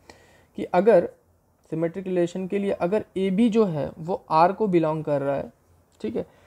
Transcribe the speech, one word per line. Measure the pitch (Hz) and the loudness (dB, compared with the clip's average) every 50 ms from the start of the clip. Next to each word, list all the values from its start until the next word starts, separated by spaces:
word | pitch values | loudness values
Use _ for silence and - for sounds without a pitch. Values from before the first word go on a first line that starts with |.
| _ - - _ _ _ _ _ _ _ _ - | _ -20 -20 _ _ _ _ _ _ _ _ -10
कि | - | -6
अगर | - - 175 190 226 214 175 175 - - _ _ _ _ _ _ _ _ _ _ _ | -2 0 2 4 6 6 6 4 2 -4 _ _ _ _ _ _ _ _ _ _ _
सिमेट्रिक | 160 160 165 170 170 190 185 | -6 -4 -4 -4 -4 -8 -8
रिलेशन | 185 185 180 175 170 - 185 190 180 | -4 -2 0 0 -2 -2 -6 -6 -4
के | 202 202 | -4 -4
लिए | 202 196 | -2 -2
अगर | - - - 175 202 214 202 - _ | -2 -2 -2 -2 -2 -2 -4 -4 _
एबी | 190 190 196 190 190 240 240 | -2 -2 0 2 2 2 4
जो | 196 226 214 | 4 2 2
है | 190 160 147 139 151 - - | 2 0 -2 -4 -6 -8 -10
वो | 156 160 196 - - - | -8 -6 -6 -8 -4 0
आर | 160 156 170 180 | 4 4 4 4
को | 196 - 220 208 | 4 0 0 2
बिलोंग | 180 170 160 156 156 160 156 | 2 2 2 2 0 -4 -2
कर | 156 147 139 | -2 -2 -2
रहा | 139 139 139 | 0 -2 -2
है, | 143 - 240 - _ _ _ _ _ _ _ _ _ | -2 -4 -8 -14 _ _ _ _ _ _ _ _ _
ठीक | - 220 226 | -10 -8 -6
है, | - 175 - _ _ _ | -8 -8 -8 _ _ _